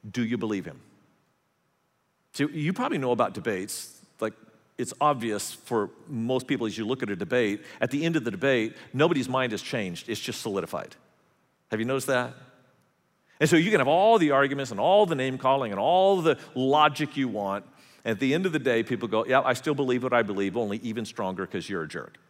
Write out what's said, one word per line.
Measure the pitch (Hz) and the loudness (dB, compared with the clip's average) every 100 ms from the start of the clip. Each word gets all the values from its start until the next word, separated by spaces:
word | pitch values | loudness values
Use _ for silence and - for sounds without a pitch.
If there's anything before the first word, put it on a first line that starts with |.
| 110 | -8
Do | 110 | -4
you | 113 117 | -2 -2
believe | 110 101 | -2 -4
him? | 87 - _ _ _ _ _ _ _ _ _ _ _ _ _ _ _ | -6 -16 _ _ _ _ _ _ _ _ _ _ _ _ _ _ _
So | - 151 | -4 -4
you | 151 151 | -2 -4
probably | 190 262 175 | -2 -2 -2
know | 131 | -2
about | 123 110 | 0 0
debates. | 101 95 95 101 - - - _ _ | -2 -4 -4 -6 -10 -12 -18 _ _
Like, | 110 - - _ _ - | -6 -6 -20 _ _ -10
it's | 120 - | -8 0
obvious | 147 143 113 104 - | 0 2 -2 -4 -6
for | - - 117 101 - - | -12 -4 -2 -2 -6 -10
most | 123 117 127 - | -6 -2 -2 -2
people | 139 110 | -2 -2
as | 104 | -4
you | |
look | 107 131 | -4 -4
at | 120 | -4
a | 98 | -6
debate, | 90 123 110 101 - - | -2 0 2 -2 -8 -4
at | 131 | -4
the | 143 | 0
end | 165 160 | 0 0
of | |
the | 117 | -2
debate, | 95 139 127 110 - - | -2 2 2 0 -6 -10
nobody's | 131 160 156 127 | 0 2 2 0
mind | 131 127 | -2 -2
has | 104 | -4
changed. | - 127 95 85 - | -6 -6 -4 -8 -8
It's | 104 | -8
just | - - | -6 -8
solidified. | 113 98 82 85 - - _ _ _ _ _ _ _ | -4 -4 -4 -8 -10 -16 _ _ _ _ _ _ _
Have | 107 | -4
you | 117 | -2
noticed | 135 131 | -2 0
that? | 127 120 - - _ _ _ _ _ _ _ _ _ | -2 -2 -10 -20 _ _ _ _ _ _ _ _ _
And | 151 | 4
so | 160 | 4
you | 175 | 4
can | 208 | 2
have | 131 | 4
all | 165 208 226 | 4 6 6
the | 156 | 6
arguments | 139 139 139 131 | 4 2 0 -6
and | 104 | -2
all | 135 196 208 | 4 6 4
the | |
name-calling | 151 131 131 131 139 120 | 2 -2 0 2 2 0
and | 98 | -2
all | 120 180 190 196 | 2 4 4 4
the | 160 143 - | 2 0 -2
logic | 127 131 147 151 147 151 - | -2 2 6 4 4 -6 -2
you | 131 | -2
want. | 104 98 101 92 _ - - | -2 -2 -4 -6 _ -20 -10
At | 117 104 | -6 -2
the | 131 | 0
end | 151 190 | 0 0
of | |
the | 156 | 0
day, | 131 117 | 0 0
people | 110 120 113 | 0 -2 -2
go, | 110 113 | -2 2
"Yeah, | 131 | 2
I | 131 | 2
still | 123 - | -2 -2
believe | 143 135 123 | -2 0 0
what | 123 | 2
I | 120 | 2
believe, | 107 101 98 104 | 2 0 -2 -2
only | 110 104 | -4 -4
even | 120 110 | -6 -6
stronger | 107 - 98 92 95 | -8 -6 -6 -4 -6
'cause | 98 82 | -8 -6
you're | 95 | -6
a | 78 | -6
jerk." | 78 - - _ | -10 -12 -18 _